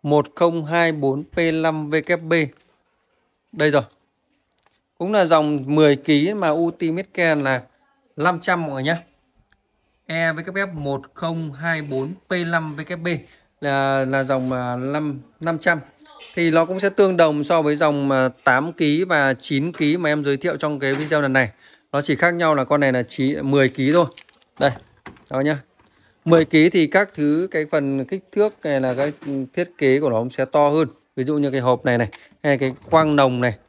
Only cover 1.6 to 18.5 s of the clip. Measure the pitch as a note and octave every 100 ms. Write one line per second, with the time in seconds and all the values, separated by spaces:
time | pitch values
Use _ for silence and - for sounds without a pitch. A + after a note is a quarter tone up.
1.6 | D#3+ D#3 D3+ D#3 D#3 F3 D#3+ E3 D3 _
2.6 | _ _ _ _ _ _ _ _ _ E3
3.6 | D3+ D3 G#2+ _ _ _ _ _ _ _
4.6 | _ _ _ _ F3+ G#3+ F3 D#3+ D3+ D3
5.6 | C3 D3+ D3+ C#3 D#3 D3 E3 G#3+ F3 D#3
6.6 | E3+ E3+ E3 E3 F#3+ - E3+ D3+ C3+ C3
7.6 | - _ _ _ _ - E3 E3+ F3+ F3+
8.6 | D#3 C3+ C3+ E3 - _ _ _ _ _
9.6 | _ _ _ _ - D#3+ E3 D#3+ E3 F#3
10.6 | G3 E3 C#3+ C#3 - - E3 E3 D#3+ C3+
11.6 | E3 D#3+ D3 C3 C3+ F#3+ _ F3+ E3+ E3+
12.6 | D#3+ D3 D#3 F3 F3 D#3+ - _ _ _
13.6 | C#3+ C#3 C3+ C3+ C3 C3+ C3+ C3+ B2+ B2+
14.6 | B2 B2 C3 D3 D3+ C#3 - _ E3 E3
15.6 | F3+ D#3+ - _ - - - - E3+ E3
16.6 | E3 F#3 G3 G3 G3 F3 E3 D3+ C#3+ E3+
17.6 | D3 D3 D#3 C#3+ C#3 C3+ C3 - -